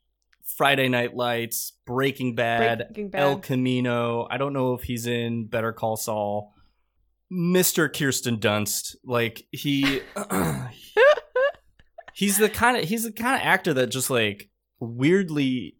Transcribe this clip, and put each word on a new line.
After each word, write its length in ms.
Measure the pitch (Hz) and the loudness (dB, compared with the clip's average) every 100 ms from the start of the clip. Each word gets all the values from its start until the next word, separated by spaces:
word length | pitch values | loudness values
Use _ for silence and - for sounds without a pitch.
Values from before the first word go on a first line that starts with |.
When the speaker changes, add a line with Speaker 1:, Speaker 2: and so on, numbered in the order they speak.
| _ _ _ _ - - | _ _ _ _ -14 0
Speaker 1:
Friday 320 | 139 139 131 | 2 4 4
Night 260 | 123 120 123 | 2 0 -2
Lights, 580 | 120 117 117 - - - - | -2 -2 -2 -6 -8 -12 -6
Breaking 480 | 123 139 - 127 117 | -2 0 0 -4 0
Bad, 440 | 117 117 117 117 - | 0 2 2 0 -6
Speaker 2:
Breaking 220 | 214 202 | -10 -8
Bad. 100 | 190 | 0
Speaker 1:
El 160 | 143 139 | 2 0
Camino. 880 | - 127 127 127 123 120 120 117 - | -2 0 2 0 0 0 0 -2 -4
I 60 | 127 | -2
don't 160 | 143 | -2
know 200 | 139 127 | 0 0
if 100 | 123 | -2
he's 220 | - 120 120 | -4 -6 -2
in 400 | 120 117 117 107 | -2 -2 -4 -2
Better 260 | 117 113 | -2 -2
Call 220 | 110 113 110 | -2 -4 -2
Saul. 540 | - 107 104 104 104 _ _ _ _ _ _ _ _ 185 | -4 -2 -2 -4 -6 _ _ _ _ _ _ _ _ -2
Mister 540 | 170 185 180 - 156 | 2 4 2 2 0
Kirsten 480 | - 139 123 127 113 | 0 -2 0 -2 0
Dunst. 580 | 110 104 104 - - - | 2 0 -2 -4 -8 -14
Like, 400 | 131 120 113 - - | -4 -2 -2 -4 -14
he, 500 | 139 147 139 139 135 - 202 | -8 -2 0 0 -2 -6 -10
<clears throat> 160 | 202 190 170 139 127 - - - 539 587 - 508 554 - _ _ _ - - | -4 -2 -2 -2 -8 -14 -4 4 6 6 0 -2 -2 -2 _ _ _ -20 -20
he's 240 | - 202 196 | -2 0 4
the 100 | 214 | 2
kinda, 320 | 208 226 247 | 4 2 2
he's 220 | 156 226 | 0 -2
the 80 | 226 | -4
kinda 320 | 208 240 269 | -4 -2 0
actor 300 | 147 185 180 | 2 2 2
that 140 | 131 123 | 2 2
just, 220 | 127 - | 0 0
like, 380 | 123 107 98 - _ _ _ | 2 2 -2 -14 _ _ _
weirdly, 960 | 117 120 143 190 180 147 135 127 82 - | -10 0 4 4 2 0 0 -2 -6 -14